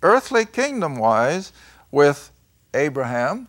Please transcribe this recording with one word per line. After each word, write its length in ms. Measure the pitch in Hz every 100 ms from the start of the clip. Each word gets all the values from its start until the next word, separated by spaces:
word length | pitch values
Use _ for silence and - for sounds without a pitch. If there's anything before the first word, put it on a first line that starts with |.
earthly 420 | 175 247 - 240
kingdom-wise, 1080 | 220 - 285 254 165 127 110 110 127 180 190 - - _ _
with 400 | 143 143 143 - _ _ _ _
Abraham, 760 | 131 147 135 123 120 127 220